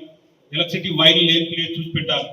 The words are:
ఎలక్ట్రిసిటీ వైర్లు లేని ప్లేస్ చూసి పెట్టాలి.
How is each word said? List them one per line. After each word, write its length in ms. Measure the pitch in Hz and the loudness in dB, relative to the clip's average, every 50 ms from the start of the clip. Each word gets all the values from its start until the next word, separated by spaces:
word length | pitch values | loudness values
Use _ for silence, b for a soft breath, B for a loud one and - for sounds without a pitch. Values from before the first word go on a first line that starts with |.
| - - - _ _ _ _ _ _ _ 147 | -16 -20 -20 _ _ _ _ _ _ _ -4
ఎలక్ట్రిసిటీ 360 | 160 170 - 185 180 - 190 | -4 -4 -2 -4 -6 -4 -2
వైర్లు 320 | 160 151 160 160 165 165 | 2 4 6 6 6 6
లేని 240 | 170 165 165 165 165 | 4 2 2 2 0
ప్లేస్ 340 | - 170 170 165 165 170 170 | -2 -4 -6 -6 -6 -6 -8
చూసి 100 | 160 - | -8 -6
పెట్టాలి. 380 | - - - - - 135 - - | -6 -6 -4 -2 -4 -4 -4 -6